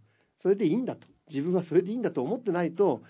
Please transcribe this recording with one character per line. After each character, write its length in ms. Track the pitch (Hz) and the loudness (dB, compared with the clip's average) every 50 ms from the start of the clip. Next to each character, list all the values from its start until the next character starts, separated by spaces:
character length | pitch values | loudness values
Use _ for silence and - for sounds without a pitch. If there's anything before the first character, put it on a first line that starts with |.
| _ _ _ _ _ _ _ _ | _ _ _ _ _ _ _ _
そ 100 | - 180 | 0 0
れ 80 | 202 | 2
で 100 | 202 220 | 2 2
い 60 | 151 175 | 2 0
い 40 | |
ん 80 | 240 262 | 0 -2
だ 100 | 180 156 | -4 -8
と。 100 | - - - _ _ _ - | -10 -14 -20 _ _ _ -10
自 140 | - 139 143 | -6 -4 -2
分 100 | 175 180 | 0 0
は 100 | 185 170 | 0 0
そ 120 | - 151 | 2 2
れ 80 | 180 - | 2 2
で 80 | 180 220 | 2 0
い 20 | |
い 40 | 254 | -4
ん 40 | 226 | -4
だ 80 | 165 | -4
と 120 | - 143 123 | -2 -2 -2
思 140 | 147 220 | -2 -2
っ 40 | 262 | -4
て 100 | 247 208 | -2 -2
な 140 | 170 175 175 | -2 0 0
い 80 | 156 175 | 0 0
と、 300 | 185 202 180 131 - - - | 2 2 2 2 0 -4 -12